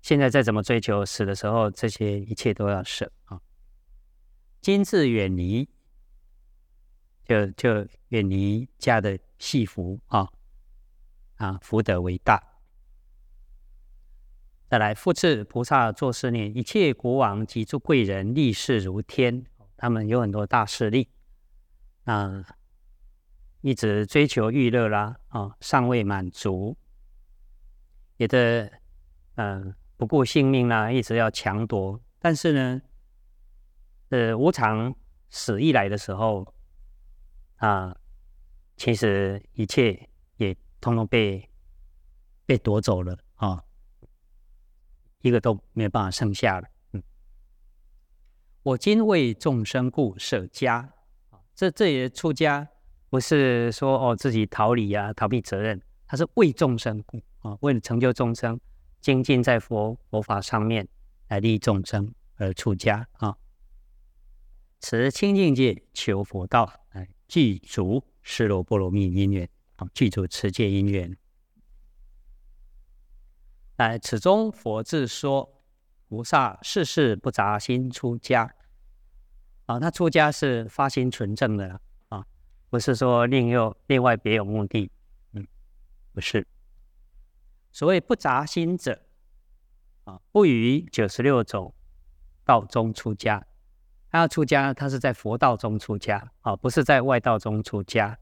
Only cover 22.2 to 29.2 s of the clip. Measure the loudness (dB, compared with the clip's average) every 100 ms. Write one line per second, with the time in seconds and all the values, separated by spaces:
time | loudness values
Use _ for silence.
22.2 | -2 -8 -14 -20 _ _ _ _ -20 _
23.2 | _ -20 -20 _ -4 0 0 0 0 2
24.2 | 2 2 0 2 2 2 2 0 -2 -8
25.2 | -10 -8 -8 -10 0 2 2 2 0 -2
26.2 | -6 -6 -4 -4 -6 -10 _ -20 -20 -20
27.2 | _ -20 -20 -20 -20 -20 _ -20 -20 _
28.2 | 0 4 4 2 -4 -16 -20 -20 -20 _